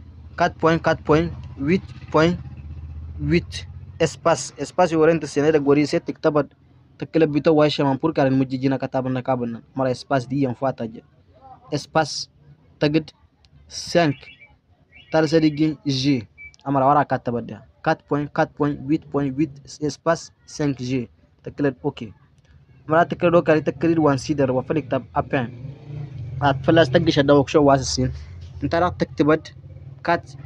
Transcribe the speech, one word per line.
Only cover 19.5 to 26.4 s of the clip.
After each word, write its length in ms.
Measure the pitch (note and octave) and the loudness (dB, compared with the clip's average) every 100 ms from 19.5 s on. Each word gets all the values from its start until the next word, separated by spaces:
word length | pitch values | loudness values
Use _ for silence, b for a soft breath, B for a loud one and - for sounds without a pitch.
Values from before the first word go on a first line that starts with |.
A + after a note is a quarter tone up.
| - - | -6 -20
espace 640 | - D3 - E3 E3 - _ - | -8 -8 -4 -2 -2 -4 _ -16
سانك 360 | - D3 B2+ | -4 -4 -2
جي. 280 | B2 C3 A#2 _ _ _ | -4 -6 -6 _ _ _
تكلت 320 | - - C#3+ B2+ C#3+ | -16 -4 -2 -2 -8
أوكي. 280 | - A2 - _ _ _ - _ - - | -8 -16 -18 _ _ _ -20 _ -16 -2
مرة 160 | D#3+ | 2
تكلت 300 | E3+ E3 F3 E3+ | 2 0 2 4
أوكي. 260 | E3 D#3 | 4 2
تكلت 380 | D3 - E3 E3 | 0 -2 0 2
وان 180 | D3+ C#3 | 2 2
سيدر 340 | - D3 C3 | -2 0 0
وفلك 400 | B2+ A#2+ D#3+ B2+ | 0 -2 -4 -2
تاب 140 | C3+ - C#3+ | -6 -4 -6
أبين. 600 | C#3 C#3+ A#2 - - - - - - - - - | -2 -4 -4 -10 -16 -16 -14 -12 -12 -12 -12 -2